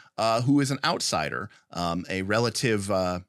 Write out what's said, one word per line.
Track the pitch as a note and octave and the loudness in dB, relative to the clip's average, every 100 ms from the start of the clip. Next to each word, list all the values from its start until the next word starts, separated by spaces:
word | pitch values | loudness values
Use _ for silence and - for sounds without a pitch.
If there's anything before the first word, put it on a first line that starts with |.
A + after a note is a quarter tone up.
| - - | -10 -2
uh, | A2+ A2+ | 0 2
who | B2 C#3+ | 4 4
is | C3+ | 2
an | C3+ | 0
outsider, | D#3 - - D#2+ D2+ B1+ G2 - _ | -2 -2 -2 -2 -2 -6 -8 -14 _
um, | - F2 E2 - | -4 -2 -2 -4
a | F#2+ | -4
relative, | F#2+ G#2+ A#2+ - B2+ G#2+ G2 | 0 2 2 0 0 0 0
uh, | G2 F2+ F2+ | 0 0 -2